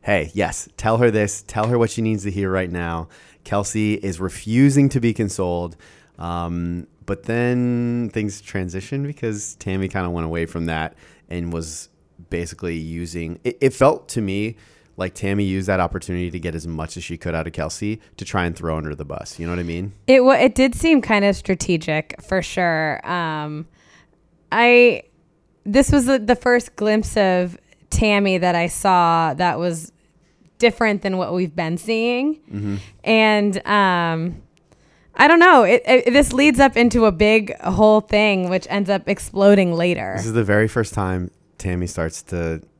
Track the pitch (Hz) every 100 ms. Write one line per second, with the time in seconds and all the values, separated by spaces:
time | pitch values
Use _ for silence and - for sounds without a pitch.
0 | - 98 78 101 85 - - - 110 113
1 | 120 107 104 - - - 110 120 113 -
2 | 110 107 101 95 95 92 92 87 85 82
3 | 80 - - _ - 101 98 110 107 107
4 | 98 87 92 - 110 117 139 139 139 131
5 | 117 107 104 - 90 87 87 85 - _
6 | _ - 85 87 85 87 87 87 - _
7 | - 98 - 117 123 123 123 120 120 120
8 | 117 113 104 98 - 98 92 92 95 139
9 | 143 147 117 104 - - - 95 95 98
10 | 90 85 80 82 82 87 82 80 80 _
11 | _ _ _ 87 85 85 80 80 - _
12 | _ _ 87 85 85 85 90 82 80 82
13 | 85 85 82 85 123 - 135 - 135 -
14 | - 120 101 98 107 113 _ _ _ -
15 | 92 - 98 101 98 95 92 92 87 92
16 | - 90 90 85 85 80 80 80 80 -
17 | - 85 87 82 82 82 76 - 104 110
18 | _ - - 101 87 85 82 80 76 73
19 | 73 - - - 82 87 85 85 98 -
20 | - 262 254 269 233 214 262 233 330 302
21 | - 208 202 190 - 185 - 170 160 156
22 | - - - 190 165 - 175 160 156 139
23 | - 175 165 156 151 151 160 _ _ _
24 | _ _ _ _ _ 214 240 240 240 -
25 | - _ _ _ _ _ 202 220 277 285
26 | 247 269 214 240 247 240 - - 214 214
27 | 214 220 190 180 180 170 _ _ _ -
28 | 214 202 196 185 180 175 170 - 196 180
29 | 170 165 160 135 175 151 175 165 160 _
30 | _ _ _ _ _ _ 233 233 226 202
31 | 196 185 139 180 180 165 160 170 - 226
32 | 233 247 285 311 _ 104 104 101 - _
33 | - 220 220 208 208 196 - 208 190 180
34 | 170 165 170 - _ _ _ _ _ _
35 | _ - 294 339 359 294 196 247 - 254
36 | 240 262 285 254 294 247 269 233 240 247
37 | 220 165 208 220 208 - - 190 214 214
38 | 214 208 214 196 180 185 185 202 190 196
39 | - 202 - 190 196 202 180 170 175 175
40 | 95 95 110 113 101 104 110 123 107 -
41 | 95 92 90 _ _ _ 95 90 87 -
42 | 82 - - 90 82 80 - _